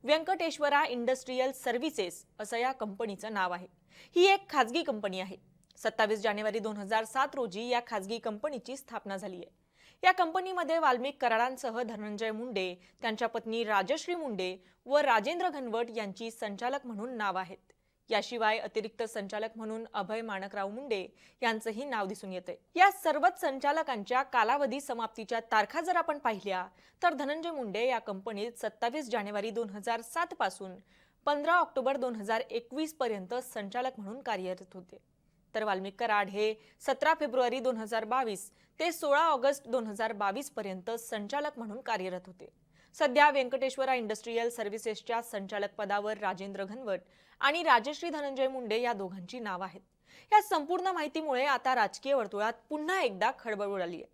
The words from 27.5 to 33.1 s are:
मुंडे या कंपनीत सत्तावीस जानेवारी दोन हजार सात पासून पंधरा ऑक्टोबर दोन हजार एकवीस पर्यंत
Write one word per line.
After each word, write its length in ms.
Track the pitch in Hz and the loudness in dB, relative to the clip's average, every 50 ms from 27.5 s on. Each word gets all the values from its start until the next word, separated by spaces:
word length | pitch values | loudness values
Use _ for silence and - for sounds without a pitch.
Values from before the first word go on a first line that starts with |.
मुंडे 340 | 320 285 254 208 185 208 240 | -4 -4 -6 -4 -2 0 2
या 120 | 262 254 226 | 2 2 0
कंपनीत 600 | - - 202 190 196 233 220 202 208 240 240 - | -2 -4 -8 -8 -8 -8 -6 -4 -6 -6 -6 -6
सत्तावीस 500 | - 214 - _ - 240 240 311 294 233 | -6 -6 -4 _ -4 -2 -2 -2 -4 -2
जानेवारी 400 | 214 233 202 202 208 208 196 226 | -2 -2 -2 -2 -4 -4 -4 -2
दोन 200 | 202 226 233 202 | -2 -4 -4 -4
हजार 320 | 190 208 190 240 233 226 226 | -8 -8 -4 -4 -4 -4 -4
सात 300 | - - 330 349 349 - - | -6 -4 -4 -4 -4 -2 -2
पासून 360 | 247 190 190 - 196 190 180 190 - _ _ _ _ _ _ _ _ | -2 -2 -2 -4 -12 -14 -14 -16 -20 _ _ _ _ _ _ _ _
पंधरा 260 | 294 294 294 294 320 339 | 0 2 2 4 6 6
ऑक्टोबर 440 | 359 330 - - 269 240 254 269 | 6 4 4 0 0 2 2 2
दोन 180 | 277 254 254 233 | 2 0 -2 -2
हजार 260 | 220 202 202 226 226 | -4 -2 0 0 0
एकवीस 520 | - - - 233 233 - 254 285 320 311 - | 0 -2 -6 -6 -6 -6 -4 -4 -4 -4 -2
पर्यंत 400 | _ 262 233 | _ -2 -2